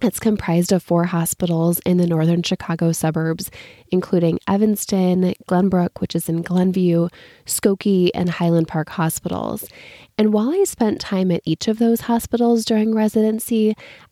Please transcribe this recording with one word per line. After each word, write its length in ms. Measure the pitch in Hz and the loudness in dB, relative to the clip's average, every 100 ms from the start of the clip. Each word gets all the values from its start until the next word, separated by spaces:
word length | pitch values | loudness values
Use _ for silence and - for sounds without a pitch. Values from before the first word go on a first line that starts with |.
It's 180 | 226 - | -4 0
comprised 540 | 220 208 - 170 175 | -2 0 0 0 2
of 100 | 185 | 0
four 220 | - 170 | 2 0
hospitals 720 | 175 175 165 - 175 165 170 170 - | 0 -2 -4 -4 -2 0 0 0 0
in 120 | 180 | 2
the 100 | 175 | 2
northern 340 | 165 160 170 | 2 2 2
Chicago 480 | 165 185 - 165 165 | 0 -4 -4 -2 0
suburbs, 600 | 165 160 160 160 165 - - - - - | 0 -2 -2 -2 -4 -8 -16 -20 -20 -4
including 480 | 185 - 180 170 160 - | -4 0 2 2 0 -2
Evanston, 840 | 196 214 202 - 196 185 180 180 - - | 0 2 0 -2 0 2 2 0 -2 -2
Glenbrook, 520 | 180 196 180 175 - | 0 2 2 0 -4
which 160 | 180 165 | -6 -4
is 120 | 165 | -4
in 140 | 165 | -4
Glenview, 680 | 170 180 185 185 180 170 170 - - - - | -2 0 2 2 2 2 0 -4 -20 -20 -10
Skokie, 640 | - 208 196 208 185 175 | -2 0 0 2 2 2
and 160 | - 180 | 0 -4
Highland 380 | 165 170 170 165 | 0 2 2 0
Park 220 | 160 156 | -2 -6
hospitals. 760 | - 160 - - - 55 208 - - - - - - | -4 -4 -4 -6 -6 -6 -8 -12 -20 -20 -20 -10 0
And 140 | 214 | 2
while 180 | 208 233 | 2 0
I 140 | 370 | 0
spent 360 | 392 - 220 - | 0 0 -2 -2
time 300 | - 190 190 | -4 -2 0
at 100 | 170 | 0
each 240 | - 160 - | -2 -2 -2
of 100 | 220 | 0
those 240 | 233 233 | 2 0
hospitals 600 | - 233 - 240 233 233 | 0 -2 -2 0 2 2
during 320 | - 214 220 220 | 2 0 0 0
residency, 800 | 214 220 220 220 - 226 214 214 - - - | 0 2 0 0 -2 0 0 -2 -8 -20 -4